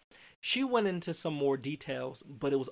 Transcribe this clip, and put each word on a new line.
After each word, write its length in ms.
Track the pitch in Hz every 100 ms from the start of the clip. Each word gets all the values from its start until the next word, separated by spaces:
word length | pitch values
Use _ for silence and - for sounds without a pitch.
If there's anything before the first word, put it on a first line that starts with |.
| _ - - _
She 220 | - 247
went 240 | 262 240 208
into 280 | 180 170
some 200 | 165 170
more 220 | 151 139 135
details, 640 | 127 151 - 131 127 131
but 300 | - 135 143
it 40 | 135
was 140 | 131